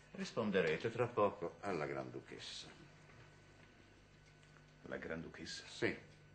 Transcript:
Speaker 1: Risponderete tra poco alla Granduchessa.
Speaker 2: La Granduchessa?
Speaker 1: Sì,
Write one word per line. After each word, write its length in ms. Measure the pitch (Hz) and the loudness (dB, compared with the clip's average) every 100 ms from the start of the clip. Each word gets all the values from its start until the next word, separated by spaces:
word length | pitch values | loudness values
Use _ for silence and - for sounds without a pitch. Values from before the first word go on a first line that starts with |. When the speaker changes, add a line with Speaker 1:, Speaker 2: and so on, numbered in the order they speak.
| - | -12
Speaker 1:
Risponderete 800 | 190 190 - 107 92 82 80 117 | -6 -2 0 4 6 6 4 2
tra 160 | 117 120 | 2 2
poco 500 | - 101 - 82 - | 6 6 4 -4 -2
alla 240 | 101 85 | 0 0
Granduchessa. 840 | 71 69 65 62 - 57 - - - - - - - - - - - - - - - - - - - - - - - - | 0 -2 -4 -8 -8 -10 -8 -8 -10 -14 -18 -20 -20 -18 -20 -20 -20 -20 -20 -20 -20 -20 -20 -20 -20 -20 -20 -20 -20 -16
Speaker 2:
La 140 | - 65 | -6 -4
Granduchessa? 640 | - 82 76 - 82 - - | -2 -4 -4 -8 -8 -8 -10
Speaker 1:
Sì, 280 | - 110 76 - - - | 0 2 0 -8 -20 -20